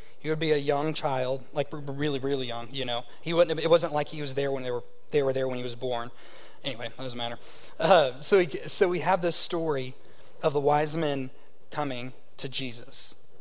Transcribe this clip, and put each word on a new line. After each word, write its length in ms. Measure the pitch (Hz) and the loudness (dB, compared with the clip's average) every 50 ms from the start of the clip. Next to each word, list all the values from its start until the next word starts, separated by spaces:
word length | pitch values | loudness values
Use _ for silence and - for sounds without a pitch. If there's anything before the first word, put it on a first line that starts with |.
| - - - - | -8 -8 -8 -4
He 120 | - 151 | -2 -2
would 80 | 160 156 | -2 0
be 140 | 165 156 | 2 2
a 40 | 151 | 2
young 380 | 147 143 143 143 143 151 160 151 | 2 2 2 2 2 2 0 0
child, 500 | - 156 147 131 131 127 127 135 135 127 - | 0 0 0 0 0 0 0 -2 -2 -4 -4
like, 160 | - 156 139 - | -2 -2 -2 -2
r-, 80 | - 151 | -4 -6
really, 380 | 139 143 139 139 151 151 139 135 | -6 -4 -4 -2 0 0 0 0
really 280 | 135 139 139 131 131 | 0 0 0 0 -2
young, 220 | 120 117 117 120 - | -2 -4 -6 -6 -6
you 120 | - 139 127 | -6 -4 -2
know. 200 | 123 120 120 - - - - | -2 -2 -2 -4 -6 -8 -6
He 100 | - 131 | -4 2
wouldn't 240 | 143 160 175 160 160 | 4 6 6 6 4
have, 80 | 156 160 | 2 4
it 40 | 160 | 6
wasn't 240 | 165 165 165 160 | 6 6 6 4
like 160 | 147 147 147 - | 2 0 0 0
he 120 | 160 151 | -2 -4
was 140 | 147 135 131 | -4 -2 0
there 180 | 139 139 135 | 0 0 0
when 100 | 135 131 | 0 -2
they 80 | 127 127 | -2 -2
were, 140 | 123 120 117 - - - - - | -2 -4 -4 -6 -8 -8 -4 0
they 120 | - 147 | 2 4
were 100 | 135 135 | 4 4
there 160 | 127 135 131 131 | 2 2 0 0
when 80 | 127 | 0
he 80 | 123 123 | -2 -2
was 100 | 123 120 | -4 -4
born. 360 | 117 127 127 123 117 117 120 - - - - - - - - - - - | -4 -2 -2 0 -2 -2 -4 -6 -8 -8 -8 -8 -8 -8 -8 -8 -6 -4
Anyway, 240 | 143 120 117 123 113 - | -4 -4 -4 -6 -6 -6
that 60 | 135 | -6
doesn't 160 | 135 127 120 120 | -6 -4 -4 -4
matter. 200 | 120 120 120 - - - - - - - - - | -4 -4 -4 -6 -8 -8 -8 -8 -8 -8 -4 2
Uh, 420 | - 165 196 165 139 131 123 139 | 6 8 8 8 8 4 2 -4
so 180 | 147 - 208 190 | 2 4 6 6
we, 80 | 180 | 6
so 420 | 151 - - - 151 - - 202 175 | 4 0 -4 -6 -2 2 2 4 4
we 120 | 180 165 | 4 2
have 200 | 139 175 190 180 | 2 2 2 2
this 160 | 175 170 160 | 2 0 0
story 580 | - - - 185 165 165 160 147 131 131 127 - - - - - - - - - - | 0 -2 -2 -2 0 0 0 0 -2 -2 -4 -6 -8 -8 -8 -8 -8 -8 -8 -4 0
of 100 | - 156 | 0 2
the 80 | 139 147 | 2 4
wise 360 | 139 143 147 147 156 151 147 | 4 6 6 6 4 2 0
men 340 | 165 160 147 143 135 131 131 - - - - - - - - | 0 0 0 0 0 -2 -4 -6 -8 -8 -8 -8 -8 -8 -4
coming 420 | - 151 147 139 127 120 123 127 127 - - - - | -4 -2 -2 -2 -2 -4 -4 -6 -6 -6 -8 -8 -6
to 120 | - - 135 | -6 -6 -4
Jesus. 680 | 123 - 135 123 113 120 - - - - - - - - - - - - | -4 -4 -4 -4 -6 -6 -8 -8 -8 -6 -6 -6 -6 -8 -8 -8 -8 -8